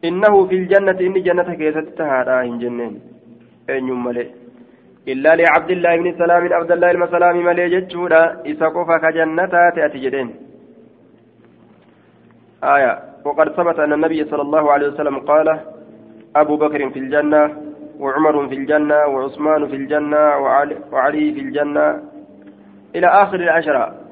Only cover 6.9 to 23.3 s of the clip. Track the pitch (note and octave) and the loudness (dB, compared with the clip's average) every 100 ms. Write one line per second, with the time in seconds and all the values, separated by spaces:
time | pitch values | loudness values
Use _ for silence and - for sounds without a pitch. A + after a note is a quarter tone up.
6.9 | F3 E3+ F3 F3 F3 F3 F3 F3 F3+ F#3 | 2 0 2 2 2 0 0 0 -2 -4
7.9 | F3 F3+ D#3+ E3 - - D3+ D#3+ D#3 E3 | -6 2 4 4 0 -10 -2 -2 -2 0
8.9 | E3 D#3+ D#3+ D#3+ D#3+ F3+ F3 F3 E3+ D3 | 0 0 0 0 0 0 4 4 4 -2
9.9 | C#3 C3 C3+ B2 - - - - - - | -2 -6 -4 -6 -10 -20 -20 -20 -20 -20
10.9 | _ _ _ _ _ _ _ _ _ _ | _ _ _ _ _ _ _ _ _ _
11.9 | _ _ _ _ _ _ _ C3 C#3+ C3 | _ _ _ _ _ _ _ 0 2 2
12.9 | G#2+ - - C#3+ D3 D3+ D#3 E3+ E3 D3+ | 0 -8 -12 -8 0 0 0 -2 0 0
13.9 | D3 D#3+ D#3+ D3+ D3+ C#3+ D#3 D3+ C#3+ C#3+ | 0 0 -2 -4 -4 -2 0 2 2 0
14.9 | C#3+ D3 C3+ C3 D3+ D#3 D#3 - - - | -2 -4 -4 0 2 2 -2 -6 -20 -20
15.9 | - - - - D3 D3+ D3+ D3+ D#3 C3+ | -20 -20 -20 -4 0 0 2 0 -2 -6
16.9 | C3 C3 D3 D3 D3+ D3+ - - - - | -6 -2 0 2 2 2 -2 -16 -18 -20
17.9 | - C#3 C3+ D#3 D3 C#3 C3+ C3+ D3+ D3+ | -8 -4 0 2 2 -2 -6 -2 0 2
18.9 | D3+ D3 C3+ C3+ C3+ D3+ D#3 D3 C3+ C#3 | 2 2 0 -4 -4 0 0 -2 -6 -4
19.9 | D3+ D3 D3+ D3+ C#3+ C#3 C3 D3 D3+ - | -4 0 2 2 2 2 2 0 -6 -6
20.9 | C3+ C3 D3+ D3+ D3 C3+ C3+ D3 D3 D3+ | -2 0 0 -2 -4 -6 -4 -2 0 0
21.9 | D#3 - - - - - - - - - | -2 -10 -20 -20 -20 -20 -20 -20 -20 -12
22.9 | E3+ F3 F3+ G3 | 0 4 6 4